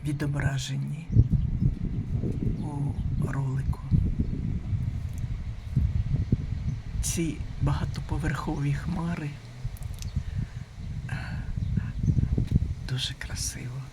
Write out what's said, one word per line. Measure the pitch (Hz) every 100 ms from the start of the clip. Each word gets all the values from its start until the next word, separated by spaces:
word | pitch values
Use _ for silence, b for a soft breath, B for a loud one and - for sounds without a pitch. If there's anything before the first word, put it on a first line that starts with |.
відображенні | 147 143 147 143 139 135 - 139 139 151 165 - - - - - - - - - - - - - - -
у | 151 143 143 - - 139 143
ролику. | 139 135 135 135 - - - - - - - - - - - - - - - - - - - - - - - - - - - - - - - - -
Ці | - - 165 - - -
багатоповерхові | 143 143 - - - - 165 147 - 151 143
хмари | 143 151 170 165 170 151 143 - - - - - - - B B B B B B - - - - B B B B - - - - - - - - - - - - - -
дуже | 131 -
красиво. | - - - - - 123 127 131